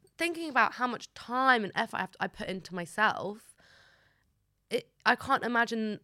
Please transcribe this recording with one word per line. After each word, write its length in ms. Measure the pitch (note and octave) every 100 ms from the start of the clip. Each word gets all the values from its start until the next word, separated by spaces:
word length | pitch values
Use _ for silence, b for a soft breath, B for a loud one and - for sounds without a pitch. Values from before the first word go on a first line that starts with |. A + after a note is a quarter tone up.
| _ -
thinking 320 | E4+ E4 D#4+
about 220 | B3+ G#3+
how 140 | - B3
much 240 | A3+ -
time 480 | - - B3 C4 A#3+
and 100 | G3+ -
effort 200 | A3 -
I 40 |
have 100 | F#3
to, 60 | -
I 60 | F#3+
put 220 | - -
into 260 | F#3+ D#3
myself. 800 | F3+ E3+ - G#3+ - F#3+ G#3+ - _ b b b b b b b _ _ _ -
It, 200 | A#3 - _ -
I 80 |
can't 300 | A#3+ - C4+
imagine 560 | C#4 A#3+ A#3 A3+ A3 G#3